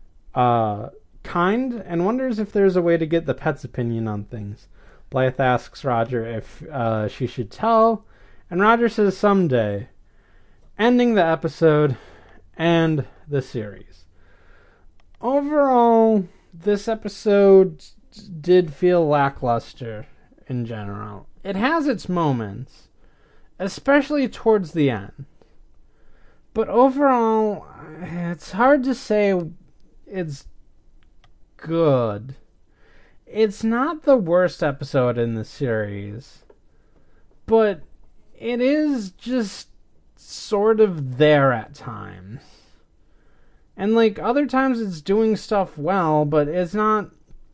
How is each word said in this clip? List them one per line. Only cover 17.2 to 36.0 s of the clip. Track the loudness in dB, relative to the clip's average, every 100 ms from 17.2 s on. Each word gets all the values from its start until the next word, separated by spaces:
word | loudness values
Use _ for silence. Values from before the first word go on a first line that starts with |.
| 2 4 8 8 6 0 -18 -20 -20 -20 -18 -12
did | 2 4 4
feel | 0 2 2 2
lackluster | 2 2 0 -2 -2 -4 -14 -14 -12 -16 -20 _ _ -10
in | -8
general. | -6 -8 -8 -10 -12 -14 -18 -16
It | -10 -4
has | -2 0 -2
its | -4 -4
moments, | -2 -2 -2 -6 -10 -16 -18 _ _ -20 _ _ -20 -20 -10
especially | -8 -6 2 2 2 -2 -2
towards | -2 0 0 0
the | 0 0
end. | 0 -8 -16 -20 -20 _ -20 -20 -20 -20 _ -20 -20 -20 -20 _
But | -4 0
overall, | 4 4 4 2 2 2 2 0 -4 -10 -20 -20 -16
it's | -10 -8 -6 -8 -10
hard | 0 4 4
to | 2
say | -4 -2 2 2 0 -2 -10 -20 _ -20 -20 -12
it's | -8 -8 -10 -16 -20 -20 _ _ -20 -20 -20 -20 -20 -20 _
good. | -6 0 2 2 0 -4 -10 -18 -20 _ _ _ _ -20 -20 -20 _
It's | -2 -2 0
not | -2 0 -2 -2
the | 2 2
worst | 4 2 2 0
episode | -4 -4 -4 0 0 0
in | -2
the | -4
series, | -8 -6 -4 -2 -4 -8